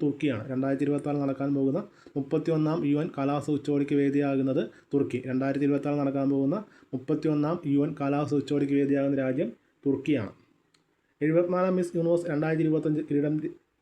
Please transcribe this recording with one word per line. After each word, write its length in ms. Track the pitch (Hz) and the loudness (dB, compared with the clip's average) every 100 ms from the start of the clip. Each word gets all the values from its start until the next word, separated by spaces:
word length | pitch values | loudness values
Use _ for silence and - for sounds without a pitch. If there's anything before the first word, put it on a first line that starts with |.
തുർക്കിയാണ്. 460 | 147 143 147 113 135 | -2 0 -2 -2 -4
രണ്ടായിരത്തി 340 | 131 135 139 | -2 0 0
ഇരുപത്താറിൽ 360 | 143 143 147 147 | 0 -2 -2 -2
നടക്കാൻ 340 | 139 135 139 | -2 -2 -2
പോകുന്ന 260 | 139 135 156 208 - - 147 | 0 0 0 -4 -14 -10 -6
മുപ്പത്തിയൊന്നാം 680 | 135 160 160 160 156 165 147 | -2 -2 0 0 0 0 0
യു 100 | 143 | 0
എൻ 100 | 151 - | 0 -2
കാലാവസ്ഥ 320 | 135 147 143 | -2 -2 -2
ഉച്ചകോടിക്ക് 440 | 147 147 143 143 | -2 0 0 2
വേദിയാകുന്നത് 680 | 143 139 143 143 135 135 135 269 - - | 2 2 2 2 0 0 0 -2 -6 -2
തുർക്കി. 280 | 139 123 123 127 | 0 0 -2 -4
രണ്ടായിരത്തി 380 | 131 135 139 | -2 0 0
ഇരുപത്താറിൽ 340 | 143 143 147 147 | 0 0 0 -2
നടക്കാൻ 320 | 139 139 139 | 0 0 0
പോകുന്ന 340 | 139 135 190 208 - _ | 2 0 -2 -6 -18 _
മുപ്പത്തിയൊന്നാം 680 | 131 127 151 156 147 147 175 147 | -8 -4 -2 0 0 0 -2 0
യു 140 | 143 147 | 0 0
എൻ 80 | 147 | -2
കാലാവസ്ഥ 340 | 139 143 143 | -2 0 0
ഉച്ചകോടിക്ക് 380 | 143 135 147 143 | 0 0 0 2
വേദിയാകുന്ന 440 | 139 139 139 139 139 | 2 2 2 2 0
രാജ്യം 360 | 131 127 - - _ _ 139 | 0 -2 -4 -6 _ _ -2
തുർക്കിയാണ്. 460 | 135 160 139 101 - _ _ _ _ _ _ _ - | 0 0 0 -2 -10 _ _ _ _ _ _ _ -4
എഴുപത്തിനാലാം 560 | 151 165 175 180 185 185 | 2 2 2 2 2 2
മിസ് 200 | 175 175 | 0 0
യൂണിവേഴ്സ് 300 | 165 170 170 | 2 2 0
രണ്ടായിരത്തി 380 | 147 156 160 | -2 0 2
ഇരുപത്തഞ്ച് 360 | 156 156 156 151 | 2 2 0 -2
കിരീടം 360 | - 143 151 156 151 - _ _ | 0 0 0 0 -4 -10 _ _